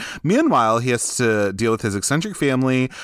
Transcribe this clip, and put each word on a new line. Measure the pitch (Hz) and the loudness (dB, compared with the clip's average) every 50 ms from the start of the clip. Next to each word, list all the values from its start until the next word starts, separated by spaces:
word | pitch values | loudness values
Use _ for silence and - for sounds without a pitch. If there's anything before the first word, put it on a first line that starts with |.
| - - - - - | -6 -10 -12 -6 -2
Meanwhile, | 147 196 262 330 311 180 131 117 110 113 117 | 0 2 2 2 2 2 4 4 4 2 2
he | 117 127 | 2 0
has | 123 113 - - - 139 | 0 0 -2 -4 -2 0
to | 127 113 110 107 104 101 | 2 2 2 2 2 0
deal | 95 98 113 113 | 0 0 0 0
with | 113 110 | 0 0
his | - 113 98 101 | -2 -2 -2 -2
eccentric | 92 - 139 151 165 214 196 - | -2 0 0 0 -2 -4 -4 -2
family, | 151 139 131 127 131 131 131 127 127 127 - - | -2 0 0 2 0 2 2 0 0 -2 -4 -10